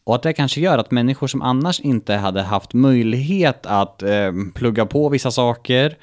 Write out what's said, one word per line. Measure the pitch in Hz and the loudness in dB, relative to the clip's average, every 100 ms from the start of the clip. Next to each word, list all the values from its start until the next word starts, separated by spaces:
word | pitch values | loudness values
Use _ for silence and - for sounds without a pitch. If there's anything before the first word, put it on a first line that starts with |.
Och | - 123 | -2 -2
att | |
det | 160 | 0
kanske | 151 135 143 | -2 -2 0
gör | 180 131 | 0 0
att | - | 0
människor | 123 120 135 131 | 0 0 -2 -4
som | 139 | -2
annars | 127 127 170 175 | -2 0 -2 -2
inte | 143 117 - | -2 -2 0
hade | 101 98 95 | -2 -2 -2
haft | 95 101 - | -2 -2 0
möjlighet | 120 135 123 110 120 143 196 156 - - | 2 4 4 2 0 0 0 0 0 -2
att, | 101 98 - | 0 0 -2
eh, | 98 104 98 90 98 | -2 0 0 -2 -6
plugga | - 123 110 104 | -4 -2 0 0
på | 143 147 | 0 0
vissa | 143 127 | 0 -2
saker, | 123 120 117 - 127 151 - | 0 0 0 0 0 0 -4